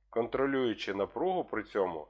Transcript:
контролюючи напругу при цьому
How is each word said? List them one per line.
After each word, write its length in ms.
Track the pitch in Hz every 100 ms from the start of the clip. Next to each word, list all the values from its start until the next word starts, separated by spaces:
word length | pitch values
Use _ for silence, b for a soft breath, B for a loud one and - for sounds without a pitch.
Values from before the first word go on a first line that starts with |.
| _
контролюючи 840 | 113 113 127 139 135 123 104 -
напругу 520 | 98 98 117 180 180 -
при 180 | 113
цьому 440 | 101 107 92 80 73